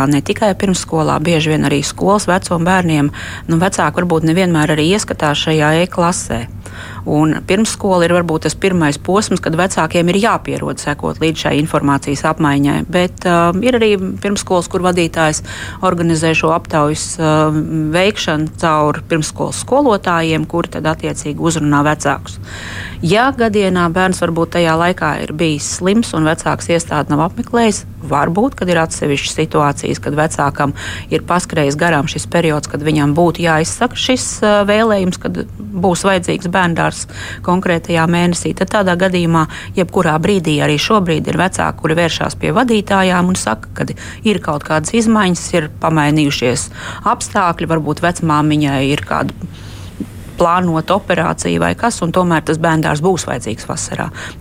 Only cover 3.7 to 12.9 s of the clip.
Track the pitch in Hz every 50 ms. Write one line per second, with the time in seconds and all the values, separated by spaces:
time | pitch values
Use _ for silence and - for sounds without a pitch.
3.7 | - - 170 147 139 180 180 175 165 160 160 156 160 190 185 180 170 156 151 151
4.7 | 151 156 151 165 196 214 - - 185 - 160 147 147 - - 160 156 156 147 151
5.7 | 156 165 180 180 - 185 170 170 - - - - 120 117 120 - - - - -
6.7 | - - - - - - - - 156 151 156 156 151 - - - 190 202 220 -
7.7 | - - - 202 185 180 170 170 175 175 170 165 156 160 - 156 - - 196 196
8.7 | 185 175 156 143 143 147 - - 180 208 214 - 190 180 - 165 160 160 180 196
9.7 | - 190 160 156 - 175 170 175 175 196 214 220 185 156 - 143 135 143 147 147
10.7 | 143 - - 147 147 - - 156 - - 156 160 160 - - 151 139 143 147 160
11.7 | - 147 143 143 139 135 - 147 143 135 - 156 156 - 160 143 143 143 143 143
12.7 | 147 151 151 -